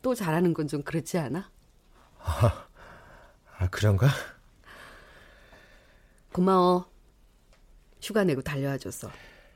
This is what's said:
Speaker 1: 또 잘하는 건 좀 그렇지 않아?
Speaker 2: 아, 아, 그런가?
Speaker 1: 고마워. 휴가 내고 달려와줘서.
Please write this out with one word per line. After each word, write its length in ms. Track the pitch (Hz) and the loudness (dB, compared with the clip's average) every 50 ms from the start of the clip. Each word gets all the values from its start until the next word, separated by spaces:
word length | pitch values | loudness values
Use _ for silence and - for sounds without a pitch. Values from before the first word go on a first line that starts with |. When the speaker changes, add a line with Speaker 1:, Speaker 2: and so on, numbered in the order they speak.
Speaker 1:
또 120 | - 254 247 | -2 -2 -2
잘하는 380 | 226 196 165 156 170 185 175 156 | -2 -2 0 0 2 2 2 2
건 140 | 160 151 | 0 -2
좀 160 | 143 156 143 143 | -4 -6 -6 -6
그렇지 340 | - 156 165 135 - - | -6 -6 -6 -4 -4 -4
않아? 320 | 175 151 117 135 180 - - _ _ _ _ _ _ _ _ _ _ - _ _ - | -4 -4 -4 -6 -8 -10 -12 _ _ _ _ _ _ _ _ _ _ -20 _ _ -12
Speaker 2:
아, 480 | - - 78 - 123 101 - - - - _ - - - - - - - - - - - _ _ _ _ - | -8 -8 0 2 2 2 2 0 -8 -20 _ -20 -20 -20 -20 -20 -20 -20 -20 -20 -20 -20 _ _ _ _ -6
아, 100 | - 92 90 | -4 -4 -2
그런가? 380 | - - 104 107 101 92 127 143 131 - - - - - _ _ _ _ _ - - - - - - - - - - - - - - - - - - - - _ - - _ _ _ _ _ _ _ _ _ _ | 0 0 2 2 4 4 4 2 2 0 -6 -12 -18 -20 _ _ _ _ _ -20 -20 -20 -20 -20 -20 -20 -20 -20 -20 -20 -20 -20 -20 -20 -20 -20 -20 -20 -20 _ -20 -20 _ _ _ _ _ _ _ _ _ _
Speaker 1:
고마워. 580 | - 180 180 190 190 185 180 180 180 180 180 - _ _ _ _ _ _ _ _ _ _ _ _ _ _ _ _ - - _ _ _ _ | -2 0 2 4 4 6 6 4 4 2 0 -6 _ _ _ _ _ _ _ _ _ _ _ _ _ _ _ _ -20 -20 _ _ _ _
휴가 220 | - - 208 220 190 | -10 -4 0 2 2
내고 180 | 170 139 131 | 2 2 0
달려와줘서. 680 | 135 - 147 135 139 139 139 135 - 92 - - - - - - - - - - - _ _ | -2 -6 -6 -4 -4 -4 -4 -6 -8 -12 -12 -12 -14 -14 -16 -18 -20 -20 -20 -20 -20 _ _